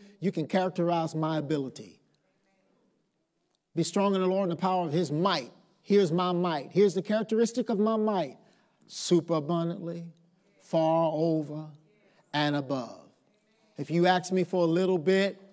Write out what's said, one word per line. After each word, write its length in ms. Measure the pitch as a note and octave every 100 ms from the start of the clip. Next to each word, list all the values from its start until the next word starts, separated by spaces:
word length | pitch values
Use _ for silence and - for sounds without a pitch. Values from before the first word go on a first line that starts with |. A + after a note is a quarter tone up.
| - -
you 100 | F3
can 160 | E3+ D3
characterize 680 | F#3+ F#3 F3+ E3+ E3+ D#3+
my 260 | D#3 D#3 D#3
ability." 600 | C#3+ D3+ C3 - G#2 - _ _ _ _ _ _ _ _ _ _ _ _ _ _ _ _ _ D#3+
"Be 80 |
strong 320 | E3 G3+ G3+ F#3+
in 60 |
the 60 | F#3
Lord 160 | F#3+
and 140 | F#3+ D#3
the 40 |
power 240 | F#3+ F#3 E3
of 80 |
his 180 | D#3 D#3+
might." 400 | D3 F#3+ E3 A#2+ - _ _
Here's 320 | - G3+ F3+
my 180 | F3 F#3
might. 400 | F3 F3+ D#3 C3+
Here's 220 | F3+ G3+
the 80 | F3
characteristic 680 | F3 G#3+ A3+ A3 A3+ B3+ A#3+
of 120 | G3+
my 180 | G#3+ A3
might. 400 | G#3+ G3 C#3+ - _ _ _ _ -
Super 460 | - - F3 D#3
abundantly, 720 | E3 D3 E3+ E3 E3+ E3 E3+ E3+ - _ _ _ _
far 500 | - E3 D#3+ E3 E3
over, 540 | D3 E3 D#3+ D3 D3+ D#3 D3 _ _ _ _ _
and 220 | D3 D3 D3
above. 540 | C3+ C#3 A2+ - - _ _ _ _ _ _ -
If 140 | -
you 160 | E3 F3
ask 240 | F#3 -
me 140 | F#3 E3+
for 180 | F#3
a 40 | E3+
little 300 | E3+ F#3 F#3
bit, 400 | D3+ F#3+ G3 F#3+ -